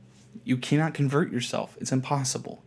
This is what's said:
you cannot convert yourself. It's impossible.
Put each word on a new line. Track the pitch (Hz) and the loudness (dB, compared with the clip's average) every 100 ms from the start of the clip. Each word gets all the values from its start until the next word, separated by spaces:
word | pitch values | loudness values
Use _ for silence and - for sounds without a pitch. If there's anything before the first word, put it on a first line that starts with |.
| - - - - | -20 -20 -20 -8
you | - 127 | -2 -2
cannot | - 147 160 | 2 2 4
convert | 151 139 139 180 | 2 2 2 2
yourself. | 123 131 - - - | 0 -2 -2 -4 -8
It's | 131 | -2
impossible. | 131 131 143 131 123 - - | -2 0 0 0 -4 -8 -14